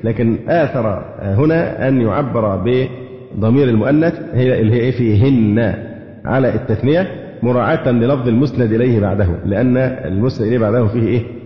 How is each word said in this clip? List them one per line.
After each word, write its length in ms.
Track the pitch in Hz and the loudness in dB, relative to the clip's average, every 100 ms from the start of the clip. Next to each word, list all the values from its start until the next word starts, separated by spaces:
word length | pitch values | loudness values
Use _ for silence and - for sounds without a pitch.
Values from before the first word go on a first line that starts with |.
لكن 340 | 113 113 117 110 - | -2 0 0 0 0
آثر 580 | 170 147 135 113 92 - - | 0 0 0 -2 -4 -8 -10
هنا 640 | 98 98 151 165 - - 131 | -2 2 2 2 -2 -2 0
أن 140 | 135 | 2
يعبر 540 | 113 101 143 113 107 95 | 2 0 -2 0 0 0
بضمير 1120 | 98 127 127 - - - - 104 107 131 135 | 0 0 0 -6 -16 -18 -12 -2 2 4 4
المؤنث 500 | 110 127 147 165 165 - | 2 2 2 2 -2 -4
هي 280 | - 127 120 | 0 2 2
اللي 120 | 110 | 2
هي 60 | 120 | 2
إيه؟ 120 | 117 | 0
"فيهن" 800 | 123 120 104 131 131 107 104 113 82 - - - - - | 0 2 4 4 4 4 2 0 -2 -8 -14 -18 -14 -4
على 300 | 127 127 - | 0 0 -2
التثنية 520 | - 107 127 160 185 - - - | -4 -2 0 0 -2 -8 -14 -6
مراعاة 480 | 117 123 110 156 147 | -2 0 0 0 0
للفظ 360 | 123 117 139 123 | 0 2 0 0
المسند 460 | 113 123 123 117 | 0 0 0 0
إليه 260 | 113 127 113 | 2 2 2
بعده، 280 | 101 101 92 85 - | 2 0 0 -2 -2
لأن 320 | 98 127 123 | 0 2 2
المسند 720 | 131 127 78 95 123 127 107 | 0 -4 -6 -2 -2 0 -2
إليه 100 | 123 | 0
بعده 280 | 110 117 110 | 2 2 2
فيه 200 | 120 113 | 0 0
إيه؟ 140 | 120 - - | 0 -4 -12